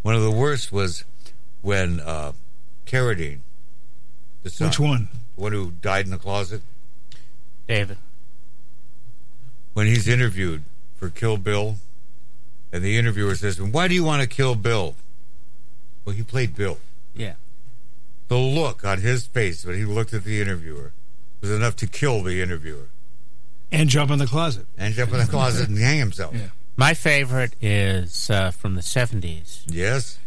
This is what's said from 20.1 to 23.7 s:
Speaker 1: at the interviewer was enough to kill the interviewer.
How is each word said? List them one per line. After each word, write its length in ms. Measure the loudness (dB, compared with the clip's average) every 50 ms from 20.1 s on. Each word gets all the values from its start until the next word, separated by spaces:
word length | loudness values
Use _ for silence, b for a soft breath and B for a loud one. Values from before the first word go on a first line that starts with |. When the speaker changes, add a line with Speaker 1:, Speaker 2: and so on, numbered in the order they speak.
| 0
Speaker 1:
at 100 | -2 0
the 180 | 0 0 0
interviewer 500 | 0 0 0 -2 -2 -2 -2 -2 -2 -2 -2 -2 -2 -2 -2 -2 -2 -2 -2 -2
was 80 | 0 0
enough 240 | 2 2 2 2 2
to 100 | 0 -2
kill 340 | -2 0 0 2 2 2 2
the 200 | 0 0 0 0
interviewer. 460 | 0 -2 -2 -2 -4 -4 -4 -4 -4 -4 -4 -2 -2 -2 -2 -2 -2 -2 -2 -2 -2 -2 -2 -2 -2 0